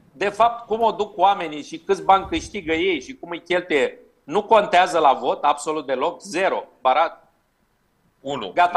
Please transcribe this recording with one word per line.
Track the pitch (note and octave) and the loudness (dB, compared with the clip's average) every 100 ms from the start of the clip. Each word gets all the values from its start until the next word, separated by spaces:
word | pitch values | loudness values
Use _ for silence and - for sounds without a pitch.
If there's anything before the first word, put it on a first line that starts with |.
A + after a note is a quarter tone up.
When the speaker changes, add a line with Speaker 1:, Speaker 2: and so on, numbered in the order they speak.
| _ | _
Speaker 1:
de | C3+ G3+ | -6 -4
fapt, | G3 A#3 A#3 - | 0 0 0 -6
cum | A3 | -2
o | A3+ | -2
duc | F3+ G3+ - | -2 -6 0
oamenii | F#3+ F#3+ E3 D3+ | 2 2 -4 -10
și | C3+ D#3+ | -12 -10
câți | - F#3+ | -4 -2
bani | D#3+ F#3+ F3 | 2 2 0
câștigă | E3 - G#3 D#3+ | -6 -6 -8 -4
ei | D#3+ F#3+ D#3 | -2 0 -2
și | C3 C3 | -6 -16
cum | E3+ | -14
îi | E3 - | -12 -4
cheltuie? | F3+ F3 D3 A#2+ - - _ | -2 0 0 0 -4 -20 _
Nu | - F3 | -6 -4
contează | G3+ A3 - F3+ F3+ E3 | 4 4 6 4 4 4
la | D3 | 4
vot, | A#2+ C3 F#3+ | 4 0 0
absolut | D3 D3+ D#3+ D#3 C3+ | 0 -2 -4 -6 -4
deloc, | B2+ C#3+ - | -2 -2 -4
zero, | - D#3+ F#3 A2 - _ | -8 -2 -2 -2 -6 _
barat. | C3 D3 E3 - _ _ _ _ _ _ _ _ _ _ | 0 2 0 -4 _ _ _ _ _ _ _ _ _ _
Speaker 2:
Unu, | C3+ C#3 G2 F3+ | -8 -8 -4 0
Speaker 1:
Gata, | F3 | 2